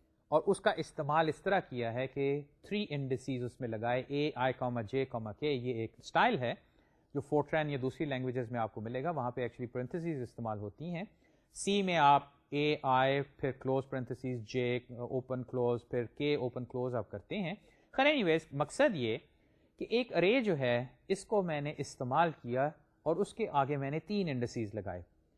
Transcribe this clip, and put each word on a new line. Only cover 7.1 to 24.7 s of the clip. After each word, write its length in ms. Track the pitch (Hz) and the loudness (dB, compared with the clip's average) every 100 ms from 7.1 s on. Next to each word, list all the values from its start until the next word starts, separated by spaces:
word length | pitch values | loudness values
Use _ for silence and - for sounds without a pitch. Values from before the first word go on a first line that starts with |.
جو 80 | 143 | -8
فورٹرین 480 | - 147 143 160 151 | 0 0 2 0 0
یا 80 | 143 | -2
دوسری 240 | 127 - 156 | -2 -2 -2
لینگویجز 460 | 131 127 123 113 | -2 -2 -4 -2
میں 80 | 120 | -2
آپ 140 | 110 | -4
کو 80 | - | -4
ملے 220 | 110 127 | -6 -4
گا، 60 | 151 | -2
وہاں 220 | 156 123 | -2 -4
پہ 160 | 127 120 | -2 -4
actually 300 | - 120 127 | -4 -6 -6
parentheses 460 | 127 180 170 147 | -6 -4 -4 -4
استعمال 360 | 117 - 113 107 | -6 -6 -6 -4
ہوتی 360 | 104 - 160 170 | -6 -8 -8 -8
ہیں۔ 80 | 208 _ _ _ _ | -10 _ _ _ _
سی 300 | - 196 202 | -6 0 2
میں 140 | 190 170 | 4 6
آپ 260 | 143 143 143 _ _ | 8 8 4 _ _
اے، 260 | 143 151 151 | 0 0 2
آئی، 380 | 135 131 135 139 | 2 4 4 2
پھر 300 | 139 - 139 | -2 -4 -4
کلوز 320 | 127 131 135 131 131 | -2 0 0 -2 -6
parentheses، 500 | 120 127 127 123 107 | -6 -6 -4 -4 -4
جے، 320 | 131 123 123 123 | -2 0 -2 -4
اوپن 540 | 120 120 131 123 127 | -10 -6 -4 -4 -6
کلوز، 460 | 123 127 120 120 - | -4 0 2 0 -2
پھر 160 | 123 110 | -4 -4
کے، 300 | - 147 147 | -2 0 0
اوپن 300 | 123 123 120 | -2 -6 -6
کلوز 300 | 123 127 120 | -4 -2 -4
آپ 160 | 101 | -4
کرتے 280 | 101 - 196 | -10 -8 -6
ہیں۔ 160 | 170 208 _ _ _ | -6 -8 _ _ _
خیر 140 | - 277 | 2 4
anyways، 420 | 302 185 160 - | 4 4 2 0
مقصد 440 | 139 147 - 285 175 | -2 -2 2 2 2
یہ 220 | 113 110 - _ _ _ _ - | 0 -2 -6 _ _ _ _ -12
کہ 60 | - | -2
ایک 260 | 233 254 170 | 0 2 2
ارے 260 | 175 262 | 4 4
جو 180 | 214 143 | 2 2
ہے 260 | 127 120 127 - - | 2 2 0 -8 -4
اس 180 | 190 - | -4 0
کو 160 | 208 | 0
میں 200 | 180 147 | 0 -2
نے 120 | 143 151 | -4 -6
استعمال 540 | 143 - 123 139 170 | -8 -6 0 2 2
کیا 380 | 147 120 123 147 - _ _ | 0 -2 0 0 -2 _ _
اور 120 | 151 170 | -2 0
اس 180 | 202 | -2
کے 140 | - 208 | -2 0
آگے 260 | 147 131 143 | 2 2 0
میں 140 | 139 | -2
نے 80 | 156 | -4
تین 300 | - 208 175 | -2 -2 0
انڈیسز 460 | 127 120 120 107 | 0 -2 -2 -4